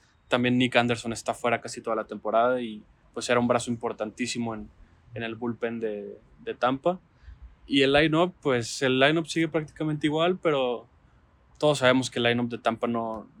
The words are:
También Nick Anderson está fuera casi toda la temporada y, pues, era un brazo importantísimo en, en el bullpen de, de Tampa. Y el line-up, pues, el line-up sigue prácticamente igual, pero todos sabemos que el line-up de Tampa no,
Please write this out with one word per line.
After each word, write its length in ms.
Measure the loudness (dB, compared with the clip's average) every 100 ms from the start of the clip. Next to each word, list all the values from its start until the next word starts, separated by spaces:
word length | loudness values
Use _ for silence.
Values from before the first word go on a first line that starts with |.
| _ _ _
También 300 | 0 2 2
Nick 180 | 4 2
Anderson 380 | 2 0 -4
está 200 | -6 -6
fuera 280 | -2 -2 -2
casi 180 | -4 -10
toda 160 | -4 -4
la 80 |
temporada 560 | -4 -8 0 2 2 0
y, 240 | -4 -12 -18 _ _
pues, 160 | -10 0
era 100 | 2
un 80 | 4
brazo 240 | 2 0
importantísimo 840 | -4 -6 -6 -8 -6 -6 -4 -6
en, 160 | -8 -12 -20 -20 _ _
en 100 | -10
el 120 | -10 -6
bullpen 440 | -6 -4 -6 -4
de, 380 | -6 -6 -10 -16 _ -14
de 100 | -12
Tampa. 460 | -2 0 0 -2 -2 -8 _ -20 -20 -20 -20 -2
Y 180 | 2
el 100 | 4
line-up, 400 | 4 4 2 0 0
pues, 400 | 0 0 -2 -2
el 180 | 0 4
line-up 280 | 4 2 -2
sigue 200 | -4 -2
prácticamente 600 | -2 -6 -6 -4 -2 -2
igual, 300 | 0 0 0
pero 460 | 0 0 0 -2 -8 _ _ _ _ _ _ _
todos 200 | 2 4
sabemos 340 | 4 4 2
que 80 | 0
el 40 |
line-up 260 | 2 2 0
de 80 | -2
Tampa 300 | -2 0 -2
no, 420 | -2 -4 -8 -14 -10